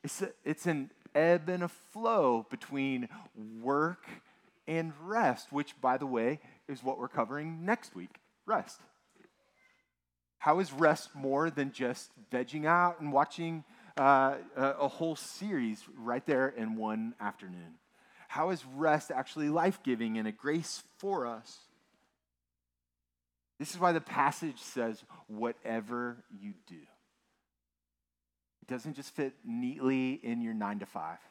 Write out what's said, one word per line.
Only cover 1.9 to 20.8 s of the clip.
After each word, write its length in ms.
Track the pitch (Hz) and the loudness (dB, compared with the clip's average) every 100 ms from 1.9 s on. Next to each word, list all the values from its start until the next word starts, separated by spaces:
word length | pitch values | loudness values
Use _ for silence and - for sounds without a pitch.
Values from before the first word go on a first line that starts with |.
| 214 226 226 139 117 110 | -4 2 4 6 4 0
between 580 | 120 - 139 135 131 120 - - - 107 113 | -10 -6 -2 -2 -2 -6 -10 -18 -16 -14 -6
work 440 | 120 139 160 180 - - _ _ _ _ - | 0 2 2 -2 -14 -18 _ _ _ _ -4
and 260 | 160 165 147 | -2 -4 -8
rest, 500 | 170 220 196 120 - | -2 2 4 2 -4
which, 300 | 143 143 - | -4 -4 0
by 160 | 131 131 | 0 2
the 80 | |
way, 360 | 143 123 113 151 - - - | 0 0 0 -2 -8 -20 -12
is 160 | 135 | -6
what 140 | 123 127 | -4 -4
we're 100 | 123 | -4
covering 560 | - 113 139 156 165 | -2 -2 -2 -8 -6
next 320 | 175 233 - - | -2 -2 -2 -14
week, 240 | 87 - _ _ | -14 -16 _ _
rest. 380 | - 165 - - - _ _ _ - _ _ _ _ _ _ _ _ _ _ _ | -4 -2 -2 -14 -20 _ _ _ -20 _ _ _ _ _ _ _ _ _ _ _
How 200 | 147 160 | 4 4
is 140 | 180 | 4
rest 400 | 139 156 151 - | 4 4 4 -2
more 340 | 143 135 135 160 | -6 -2 2 0
than 240 | 147 139 | 0 -4
just 380 | 123 127 123 - - 107 | -2 -4 -4 -10 -20 -6
vegging 360 | 127 123 156 151 | -4 -4 -2 4
out 340 | 175 175 170 | 6 4 2
and 140 | 147 | 2
watching, 500 | 139 151 - 165 165 - - - - | 4 4 0 -4 -6 -10 -20 -10 4
uh, 380 | 139 139 135 139 - | 8 8 6 2 -8
a, 80 | - | 0
a 260 | 135 135 139 | 0 2 -2
whole 280 | - 165 156 | 0 -4 -4
series 680 | - - 202 175 117 107 - - | -8 -8 -4 0 -2 -4 -12 -10
right 300 | 113 123 - | -4 -2 2
there 240 | 135 131 | 2 2
in 260 | 123 110 110 | 0 -4 -2
one 380 | 110 110 113 120 | -2 -2 -4 -6
afternoon? 600 | 104 - 95 90 82 82 _ _ _ - - | -8 -8 -14 -14 -16 -20 _ _ _ -20 -10
How 160 | 147 165 | -2 -2
is 140 | 180 131 | -2 -6
rest 380 | 135 156 151 - | 0 4 4 2
actually 360 | 131 135 - 147 | -6 -6 -2 0
life-giving 720 | 160 175 190 - 120 113 110 | 2 2 0 -2 0 0 -2
and 80 | 110 | -4
a 60 | |
grace 500 | 107 139 160 160 - | -4 -2 -2 -2 -10